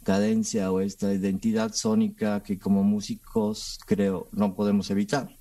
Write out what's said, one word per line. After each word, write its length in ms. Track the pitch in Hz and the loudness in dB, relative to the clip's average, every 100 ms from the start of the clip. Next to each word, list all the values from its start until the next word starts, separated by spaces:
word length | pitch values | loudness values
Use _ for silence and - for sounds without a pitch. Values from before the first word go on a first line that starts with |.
cadencia 680 | - 98 107 110 104 110 95 | 0 2 2 2 0 0 0
o 100 | 95 | 0
esta 320 | 98 - 101 | -2 -2 -2
identidad 600 | 98 98 95 113 110 110 | 0 0 0 0 0 0
sónica 680 | - 110 110 107 - - 101 | -2 0 2 2 0 -2 -2
que 140 | - 95 | -4 -6
como 260 | - 98 | 2 4
músicos, 960 | 101 104 101 113 - 113 104 107 - - - | 4 2 -2 -10 -4 -2 -2 -4 -10 -12 -4
creo, 440 | 104 98 92 - | 0 0 -2 -6
no 240 | - 101 98 | -2 -2 0
podemos 340 | 104 101 90 | 2 2 0
evitar. 400 | 101 101 143 107 - | -2 0 -2 -4 -14